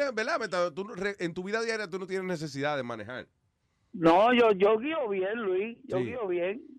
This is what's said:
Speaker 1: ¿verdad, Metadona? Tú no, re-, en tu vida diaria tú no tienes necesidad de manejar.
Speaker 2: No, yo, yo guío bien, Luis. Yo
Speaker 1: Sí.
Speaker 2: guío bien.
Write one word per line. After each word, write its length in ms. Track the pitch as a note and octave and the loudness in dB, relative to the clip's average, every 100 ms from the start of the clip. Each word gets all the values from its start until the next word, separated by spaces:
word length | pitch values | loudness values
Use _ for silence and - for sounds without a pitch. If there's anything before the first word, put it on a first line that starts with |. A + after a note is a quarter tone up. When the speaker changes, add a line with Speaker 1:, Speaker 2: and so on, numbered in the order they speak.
| C#4+ | -2
Speaker 1:
¿verdad, 260 | G#3+ A#3 D#4+ | -2 -2 -2
Metadona? 360 | A3 F3+ F3 D3+ | -2 0 -2 -2
Tú 80 | |
no, 100 | G3+ | -10
re-, 220 | A3+ G3 G3 | -6 -6 -4
en 160 | F3 | -6
tu 100 | E3 | -6
vida 160 | F#3 A3 | -4 -4
diaria 260 | A#3 A3 G#3 | -2 -4 -4
tú 80 | F3+ | -8
no 80 | F#3 | -6
tienes 220 | F#3+ F#3 | -4 -4
necesidad 500 | F3 D#3 C3+ C#3+ D3 | -4 -6 -4 -2 -2
de 60 | |
manejar. 420 | B2 A2+ G#2 B2 - _ _ _ _ _ _ | -4 -6 -8 -12 -14 _ _ _ _ _ _
Speaker 2:
No, 380 | G3 E3 F3 A3+ | 2 6 8 8
yo, 200 | B3 A3+ | 6 6
yo 260 | G3 G3+ A3 | 6 4 4
guío 320 | C4+ D#4+ A#3+ | 0 -4 -2
bien, 320 | G3 F#3 A#3 | -2 -2 -2
Luis. 340 | G#3 F#3 A3 A#3 - | -2 -2 -2 -8 -6
Yo 120 | F3+ | -4
Speaker 1:
Sí. 60 | - | -2
Speaker 2:
guío 220 | B3 G3+ | -4 -4
bien. 340 | F3 F3 A3+ E4+ | -2 -2 -4 -10